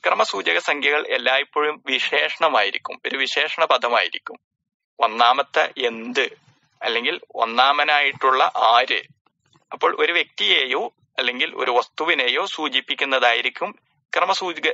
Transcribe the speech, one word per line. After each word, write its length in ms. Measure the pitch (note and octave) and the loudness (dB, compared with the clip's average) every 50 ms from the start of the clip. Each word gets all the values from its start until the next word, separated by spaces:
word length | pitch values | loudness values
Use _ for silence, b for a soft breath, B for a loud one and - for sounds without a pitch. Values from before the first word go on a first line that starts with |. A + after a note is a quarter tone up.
| - | 2
ക്രമസൂചക 540 | F3+ F3+ G3 G#3+ - - G3 F3+ E3+ E3+ E3+ | 0 2 2 0 -2 -2 -2 -2 0 0 0
സംഖ്യകൾ 480 | - - D3+ D3 C3 C#3+ D3 D3+ - | 0 -2 -4 0 0 0 0 0 -2
എല്ലായ്പ്പോഴും 760 | - C3 B2+ A#2+ B2+ C3 C#3 D3 _ _ D3+ D3+ D3+ D3+ - _ | -2 -4 0 0 0 0 0 -2 _ _ -2 -2 -2 -4 -6 _
വിശേഷണമായിരിക്കും, 1120 | C#3+ C3 B2 - - D3 D3 D3+ D#3 - - E3+ D#3 C3+ A2 G2+ G2 - - _ - - - - | -4 -2 -2 -2 0 0 0 0 -2 -2 0 0 2 4 2 2 2 -2 -6 _ -12 -14 -10 -8
ഒരു 100 | C3 - | -8 -4
വിശേഷണ 480 | C3+ C3 B2 - C#3+ D3 D#3 - - D#3+ | -4 -4 -2 0 -2 -2 -2 0 -2 2
പദമായിരിക്കും. 720 | D3+ C#3+ B2 A#2+ A#2+ A#2+ A2 F2+ F2 - - _ - - - _ _ _ _ _ _ _ _ _ _ _ - | 2 2 0 2 2 2 2 0 0 -6 -10 _ -16 -20 -20 _ _ _ _ _ _ _ _ _ _ _ 0
ഒന്നാമത്തെ 720 | A2+ A2 G#2+ A#2 A#2+ A#2+ B2+ C#3+ C#3 _ - D#3 D#3+ - - C#3 B2+ | 0 0 4 4 4 4 4 2 0 _ 0 0 0 0 -2 -4 -4
എന്ത്, 520 | A#2+ A#2 A2+ A2+ B2 B2 - - - - _ _ _ _ _ _ _ _ _ | -4 -4 -4 -10 -4 -2 -2 -2 -2 -6 _ _ _ _ _ _ _ _ _
അല്ലെങ്കിൽ 380 | - - A2+ A#2 A#2+ C#3+ F3 F#3 - _ - | -4 -2 -2 -2 -2 -4 -6 -6 -12 _ -4
ഒന്നാമനായിട്ടുള്ള 1080 | - A#2 A2+ A2+ A#2+ B2+ C3+ C#3+ D3 D3 D3+ D3+ C#3+ C#3+ C#3 C3+ - - C3 C3 C3 D#3 | -4 -2 0 2 2 4 4 4 2 2 2 2 2 0 -2 -2 0 0 2 4 4 2
ആര്. 580 | E3+ - B2 A2+ A2+ A#2 A#2+ C3 B2+ A#2+ G2 - _ _ _ _ _ _ _ _ _ _ _ _ _ | 2 2 2 2 4 4 4 4 2 -2 -4 -4 _ _ _ _ _ _ _ _ _ _ _ _ _
അപ്പോൾ 240 | - B2+ - E3+ - - D3+ | -6 0 0 0 2 2 0
ഒരു 80 | D#3 | 0
വ്യക്തിയെയോ 840 | E3+ E3+ D3 _ _ - G#3 G3+ F#3 D#3 C3+ B2+ B2+ B2+ - - _ _ _ _ _ - | 2 -2 -2 _ _ -6 0 0 2 2 2 0 -2 -4 -4 -6 _ _ _ _ _ -2
അല്ലെങ്കിൽ 380 | B2+ B2 B2 B2 D3 - - | -2 -2 -2 -2 -6 -4 -4
ഒരു 140 | - C3 B2+ | -4 -2 0
വസ്തുവിനെയോ 760 | B2 A#2+ A2+ - _ - D#3 E3+ E3+ C3+ B2+ B2 B2+ D3 G3 | 0 0 0 -2 _ -4 -2 0 0 0 0 0 0 -2 -2
സൂചിപ്പിക്കുന്നതായിരിക്കും 1300 | F#3+ - - D#3 - B2+ C3 B2+ - C#3+ C3 D3 C#3 C3+ B2+ B2 A#2+ A#2 A#2+ A#2+ B2+ - - E3+ G3+ - _ _ _ _ _ _ _ - | -4 -6 -6 -6 -2 -2 -4 -4 -4 -4 -4 -2 0 0 2 2 2 2 2 -2 -4 -4 -4 -8 -8 -8 _ _ _ _ _ _ _ -2
ക്രമസൂചക, 560 | E3+ F3 F#3 F#3+ - F#3+ F3+ E3 D#3 D3 D#3 | -2 0 0 0 -2 -2 -6 -6 -2 -2 -2